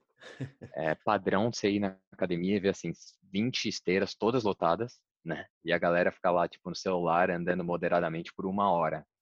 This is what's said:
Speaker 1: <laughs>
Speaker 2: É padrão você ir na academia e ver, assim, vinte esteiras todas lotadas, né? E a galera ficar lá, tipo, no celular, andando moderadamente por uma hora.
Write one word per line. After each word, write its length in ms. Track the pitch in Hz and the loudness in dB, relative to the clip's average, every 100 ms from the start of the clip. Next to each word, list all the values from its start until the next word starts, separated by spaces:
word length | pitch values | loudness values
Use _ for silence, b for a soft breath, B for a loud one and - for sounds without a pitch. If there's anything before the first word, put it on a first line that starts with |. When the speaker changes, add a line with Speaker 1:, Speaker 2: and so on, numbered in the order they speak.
| _ _ | _ _
Speaker 1:
<laughs> 560 | - - 135 _ - | -20 -14 -14 _ -14
Speaker 2:
É 200 | 71 78 | -4 -2
padrão 560 | 76 - 104 95 95 117 | -2 0 0 2 2 0
você 180 | - 104 | 0 0
ir 100 | 101 | 0
na 180 | 101 95 _ | -2 -4 _
academia 440 | - 92 85 90 101 | -6 -2 -2 0 2
e 40 | |
ver, 100 | 95 | 0
assim, 220 | 92 85 - - - | -2 -4 -10 -14 -20
vinte 460 | _ 98 120 127 110 | _ -2 -2 -2 -4
esteiras 460 | - - 92 98 | -4 0 0 0
todas 300 | - 104 127 | 0 0 2
lotadas, 560 | 107 92 85 87 123 - _ _ | 0 0 2 2 -2 -10 _ _
né? 220 | 82 76 - _ | -8 -8 -10 _
E 80 | 82 | -2
a 60 | 85 | 0
galera 340 | 87 87 90 | 2 4 2
ficar 180 | - 92 | 0 0
lá, 180 | 87 85 | 2 0
tipo, 200 | - 90 | -4 -10
no 80 | 85 | -6
celular, 540 | 98 90 85 85 92 | -2 0 2 4 2
andando 340 | 87 87 90 | 0 0 -2
moderadamente 680 | 87 85 85 87 85 82 85 | -2 -2 0 0 0 -4 -10
por 120 | - 92 | -6 -6
uma 240 | 98 101 | 0 2
hora. 360 | 85 80 78 - _ | 2 0 -2 -10 _